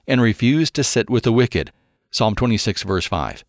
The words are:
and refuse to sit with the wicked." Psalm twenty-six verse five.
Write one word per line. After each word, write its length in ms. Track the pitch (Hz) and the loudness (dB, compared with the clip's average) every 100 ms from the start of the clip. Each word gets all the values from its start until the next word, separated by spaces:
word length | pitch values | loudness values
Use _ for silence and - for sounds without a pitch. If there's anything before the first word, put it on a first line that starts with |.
| - | -2
and 140 | 131 | 2
refuse 480 | 117 101 120 151 160 | 2 2 2 2 0
to 120 | - | 0
sit 280 | 135 - 113 | 0 0 0
with 140 | 120 | 0
the 80 | 120 | 2
wicked." 400 | 117 123 87 71 - _ _ _ | 4 2 0 -6 -10 _ _ _
Psalm 200 | - 110 | -2 0
twenty-six 480 | 101 123 107 - 101 | 0 0 0 0 -4
verse 240 | 98 95 - | -2 -4 -2
five. 360 | 92 64 - | -4 -4 -8